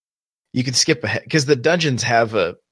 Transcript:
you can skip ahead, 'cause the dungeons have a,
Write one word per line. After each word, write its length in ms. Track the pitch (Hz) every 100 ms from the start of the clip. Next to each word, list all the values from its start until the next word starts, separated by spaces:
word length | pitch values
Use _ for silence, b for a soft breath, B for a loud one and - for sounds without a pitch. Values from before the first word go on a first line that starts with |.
| _ _ _ _ _
you 100 | 127
can 100 | 123
skip 300 | 123 - 151
ahead, 200 | 101 104 -
'cause 160 | 160 139
the 100 | 139
dungeons 440 | 135 175 160 123
have 300 | 135 117 117 107
a, 200 | 85 92 _